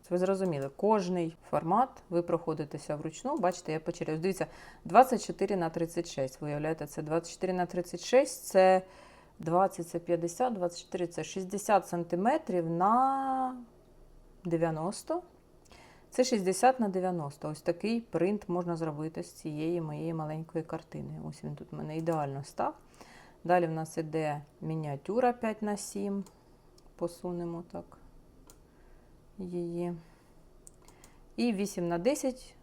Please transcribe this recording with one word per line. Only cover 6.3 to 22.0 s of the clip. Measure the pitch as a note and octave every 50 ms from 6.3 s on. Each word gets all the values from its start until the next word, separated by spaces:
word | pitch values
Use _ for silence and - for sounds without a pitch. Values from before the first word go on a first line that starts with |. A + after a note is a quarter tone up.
| - -
Виявляєте, | D#3 D3 D3 D3 D3+ D#3 D#3+ D#3 D3
це | D3 - -
двадцять | D#3 D3+ D#3+ E3+ E3 - -
чотири | - - F#3 F#3
на | F3+ F3+
тридцять | F3 - F3+ F3 - - F3+ -
шість, | - - B3+ C#4+ C#4+ - - -
це | - - F#3+ F#3 F#3 F#3 F#3 F#3 - - - - - - - - - - -
двадцять, | - D#3+ E3 F3+ G3 F#3 F#3+ - E3 -
це | - E3+
п'ятдесят, | E3+ - F3 E3 E3+ E3+ - - B3+ C4 A#3
двадцять | F#3+ F3+ F3 F3 - -
чотири | - - F3+ F3+
це | E3 - - D#3+
шістдесят | - - G3 F#3+ F#3 G3+ G3 - - G#3 F#3+ F3+
сантиметрів | - F3 F3 E3+ E3+ F3 F3 G3 A#3+ D4 D#4+ - - F3+ F3 E3 E3
на | E3 E3+ F3+ G3+ A3+ B3 C4 C4+ C4+ C4+ C4+ C4 C4 C4 C4 B3+ B3+ B3 A#3+ A3+ - - - - - - - - - - - - - - -
дев'яносто. | F3+ E3 D#3+ E3 E3 D#3+ D#3 D#3+ F#3 A3 - - - D#4 F4+ F4 - - - - - - - - - - - - - - - - -
Це | - - B3+
шістдесят | B3+ B3 G#3+ F3+ F#3 F#3 - - B3+ C4 C4
на | A3+ G3+
дев'яносто. | F#3 F#3+ F3+ F#3 F3+ E3+ D3+ C#3+ - - - D3+
Ось | D#3 -
такий | - - E3+ E3+ - G#3+ A#3 A#3
принт | A3+ - - E3 E3+ F#3+ G#3+ G3+ - -
можна | F3 F3+ F3+ F3 E3+
зробити | D#3+ E3 D#3+ D3 D3 D#3 D#3+ D#3+ F3+ F3
з | -
цієї | - - - E3 D3+ D3 D#3 E3 F3 E3+
моєї | D#3+ D3+ D3+ D3+ D#3+ E3 E3
маленької | D#3+ D#3 D3+ D#3 D#3+ D#3+ D#3+ - E3 D#3
картини. | D#3+ D#3+ D#3 - - - D3+ C#3 C#3 D3+ D#3 D3
Ось | D#3 D3 - -
він | D3 D3
тут | C#3+ - -
в | -
мене | D3+ D#3 D#3 D#3
ідеально | D#3+